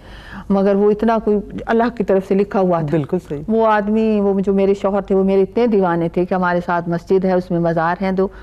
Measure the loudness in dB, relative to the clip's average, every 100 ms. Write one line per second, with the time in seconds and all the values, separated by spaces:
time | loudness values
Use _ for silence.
0 | -18 -20 -18 -12 -2 0 2 2 2 2
1 | 0 0 0 -2 -2 -8 -2 0 0 -2
2 | 0 0 2 0 0 0 0 0 0 -2
3 | -2 -6 -6 -8 -2 0 2 2 0 0
4 | 2 2 2 0 0 2 2 2 0 -2
5 | 0 0 2 2 2 0 2 2 2 0
6 | -2 -2 0 0 0 0 0 -2 -2 -4
7 | 0 0 2 0 0 0 0 0 0 0
8 | -2 -2 -2 -6